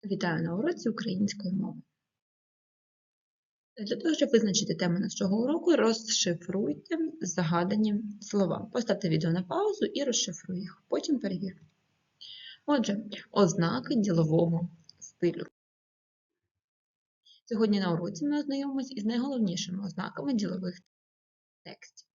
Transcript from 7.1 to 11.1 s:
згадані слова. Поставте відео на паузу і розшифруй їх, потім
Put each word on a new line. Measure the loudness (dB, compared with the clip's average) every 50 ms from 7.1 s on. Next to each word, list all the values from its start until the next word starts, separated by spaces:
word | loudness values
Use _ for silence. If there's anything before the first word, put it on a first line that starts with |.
| -4 -6
згадані | -6 -4 -2 -2 0 2 2 2 2 2 2 2 4 4 2 0 -2 -4 -10 -12
слова. | -12 -2 2 2 2 2 2 -2 -6 -4 -4
Поставте | -4 0 0 0 0 2 2
відео | 2 2 4 2
на | 2 0 0
паузу | -2 -2 0 0 0 0 0 0
і | -2 0 0 0
розшифруй | 0 0 0 -2 -2 -6 -12 -10 -8 -6 -6
їх, | -6 -8 -12 _ _ _
потім | -4 -4 0 0